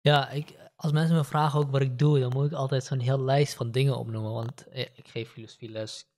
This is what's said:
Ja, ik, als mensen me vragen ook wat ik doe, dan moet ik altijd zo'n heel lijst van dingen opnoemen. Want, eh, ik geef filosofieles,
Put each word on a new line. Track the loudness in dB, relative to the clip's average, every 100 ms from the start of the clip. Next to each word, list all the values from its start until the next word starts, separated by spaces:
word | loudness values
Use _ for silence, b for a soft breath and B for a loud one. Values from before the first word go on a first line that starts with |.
Ja, | 2 2 0
ik, | -6 -10 -14 -20 -8
als | 0
mensen | 2 4 2
me |
vragen | 2 0 2 2
ook | 0
wat | 0
ik | 0 2
doe, | 4 4
dan | 2
moet | 0 -2
ik |
altijd | -2 -2 -2
zo'n | -2 -2
heel | 0 0
lijst | 2 2 2
van | 0 -2
dingen | 2 2 0
opnoemen. | -4 -6 -4
Want, | -4 -6 -10 -12
eh, | -10
ik | -10 -12 -12
geef | -10 -10
filosofieles, | -12 -18 -16 -12 -8 -8 -10 -18